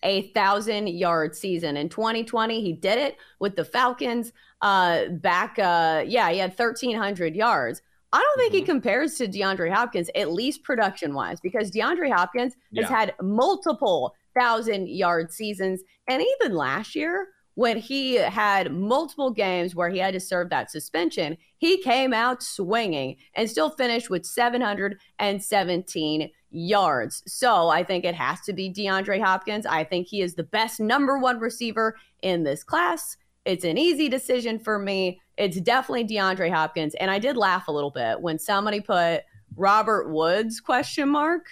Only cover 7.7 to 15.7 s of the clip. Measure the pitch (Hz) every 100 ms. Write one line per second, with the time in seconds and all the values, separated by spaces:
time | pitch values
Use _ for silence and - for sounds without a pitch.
7.7 | 147 _ _ _ 262 554 554 480 403 392
8.7 | 285 226 220 302 - 233 190 190 190 170
9.7 | 190 240 208 170 - 180 170 254 285 -
10.7 | 254 202 - 156 139 90 165 185 220 208
11.7 | 196 226 349 302 190 180 247 247 - _
12.7 | 220 214 233 208 - 185 214 277 392 349
13.7 | - 240 165 123 _ _ - 240 226 226
14.7 | 202 185 180 180 170 165 - 214 196 190